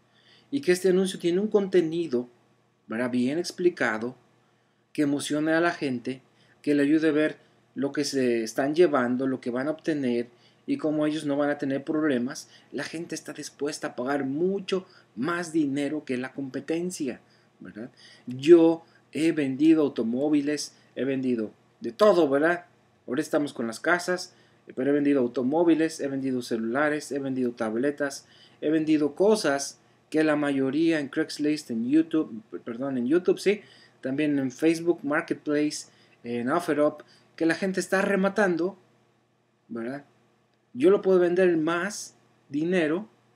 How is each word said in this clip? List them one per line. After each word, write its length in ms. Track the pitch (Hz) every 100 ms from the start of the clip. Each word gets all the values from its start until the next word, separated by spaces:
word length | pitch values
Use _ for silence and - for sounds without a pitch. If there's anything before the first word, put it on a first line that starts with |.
| _ _ _ _ _
y 100 | 139
que 120 | 160
este 160 | 180 190
anuncio 320 | 185 190 185
tiene 180 | 170 180
un 80 | 214
contenido, 840 | 214 196 185 160 170 160 123 123 _ _ _ _ _ -
¿verdad?, 240 | 110 123
bien 260 | 123 123 160
explicado, 800 | 175 - 175 175 123 110 120 135 _ _ _ _ _ _ _
que 100 | -
emocione 500 | 143 143 135 147 156
a 80 | 160
la 100 | 170
gente, 500 | 170 147 123 127 131 _ _ _ _
que 120 | 147
le 80 | 143
ayude 280 | 143 160 156
a 20 |
ver 400 | 147 156 - _ _ _
lo 160 | 123 139
que 140 | 151
se 380 | 139 135 127 117
están 320 | 110 - 139
llevando, 520 | 151 170 143 120 127 135
lo 140 | 127
que 80 | 127
van 180 | 123 147
a 40 |
obtener 580 | 156 - 147 127 120 117 _ _ _ -
y 100 | 143
cómo 300 | 151 151 151
ellos 180 | 156
no 140 | 151 139
van 100 | 143
a 80 | 143
tener 260 | 139 135
problemas, 640 | 147 156 156 123 123 156 - - _
la 140 | 120
gente 300 | 147 160 170
está 180 | 156 -
dispuesta 540 | 147 143 - 143 151 151
a 100 | -
pagar 300 | 127 139 135
mucho 580 | 143 180 196 190 190 185 - _ -
más 380 | 147 175 165
dinero 500 | 160 143 139 143 151
que 140 | 143 123
la 160 | 127
competencia, 880 | - 135 131 127 165 180 180 135 - _ _ _ _
¿verdad? 300 | 92 104 131 - - - -
Yo 580 | 127 143 170 165 165 - _ _
he 220 | - 160
vendido 520 | 151 135 131 156 156
automóviles, 920 | 139 - 113 123 151 147 143 147 - - _ -
he 100 | 131
vendido 440 | 135 127 117 104 - _ _
de 120 | 120
todo, 360 | 113 214 175 147
¿verdad? 380 | 139 160 175 - _ _ _ -
Ahora 140 | 131
estamos 320 | 151 156 147
con 120 | - 113
las 140 | 110
casas, 540 | 160 170 180 180 - _ _ _ - -
pero 140 | 135
he 20 |
vendido 280 | 147 143 143
automóviles, 800 | 120 135 127 156 170 151 160 -
he 80 | 139
vendido 340 | 135 135 127
celulares, 680 | 120 113 113 131 151 151 -
he 100 | 143
vendido 320 | 135 131 123
tabletas, 760 | 120 113 110 147 147 143 - - _ - _
he 80 | 151
vendido 460 | 160 156 151 147
cosas 640 | - 202 214 151 139 - - _ _ _
que 140 | 156
la 120 | 156 147
mayoría 640 | 143 139 135 147 165 156
en 80 | 131
Craigslist, 640 | 160 156 - 147 151 -
en 180 | 113 120
YouTube, 540 | 156 160 156 113 110 - 90 -
perdón, 320 | 117 139 131
en 80 | 120
YouTube, 320 | 170 180 180
sí, 240 | 185 208 - - - _
también 360 | 131 139 151 139
en 140 | 131
Facebook 480 | 123 160 165 170 165
Marketplace, 840 | 143 156 165 147 151 147 151 - - _ _ _
en 280 | 120 120 120
OfferUp, 520 | 170 160 147 147 147 - _ _ -
que 100 | 165
la 80 |
gente 260 | 160 196 185
está 220 | 180 190
rematando, 760 | 196 202 196 196 196 165 180 - _ _ _ _ _ _ _ _ -
¿verdad? 360 | 117 117 143 - _ _ _ _ _ _
Yo 160 | 123 165
lo 120 | 202
puedo 160 | 190 185
vender 300 | 175 175 180
en 140 | 165
más 520 | 156 170 196 - - - _ _ _
dinero, 600 | 143 165 185 151 170 214 _ _